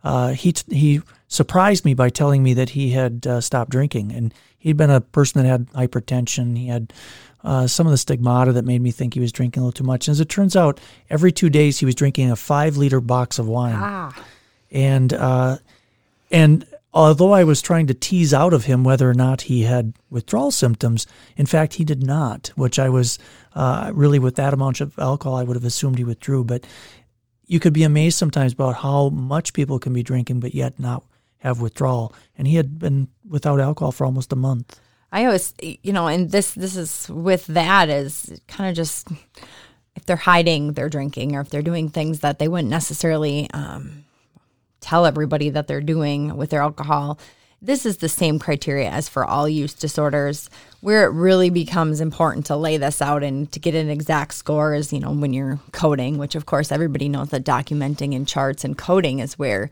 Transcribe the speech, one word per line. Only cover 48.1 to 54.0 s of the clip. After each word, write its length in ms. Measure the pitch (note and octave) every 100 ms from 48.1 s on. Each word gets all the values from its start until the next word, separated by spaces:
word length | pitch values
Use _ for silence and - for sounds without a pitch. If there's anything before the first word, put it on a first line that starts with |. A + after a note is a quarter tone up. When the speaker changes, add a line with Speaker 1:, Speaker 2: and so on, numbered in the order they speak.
| - E3 D3+
Speaker 2:
criteria 500 | - C#3+ - C#3 G#2+
as 200 | F2+ -
for 160 | C3+
all 240 | B2 B2+ D3+
use 260 | D#3 C#3+
disorders. 760 | - D3+ - D3 D3 C#3+ D3+ - - - _
Where 240 | G3 G#3+
it 80 | G3
really 380 | D#3+ F3+ F#3+ F3+
becomes 500 | F3 E3 F3 D#3+ D3+
important 460 | D#3+ - D#3+ - D3
to 100 | D3
lay 220 | D#3+ D#3
this 240 | C#3 -
out 200 | C#3+ D3
and 300 | C#3+ C3+ D3
to 80 | -
get 140 | F3
an 160 | D#3+ D#3
exact 420 | D3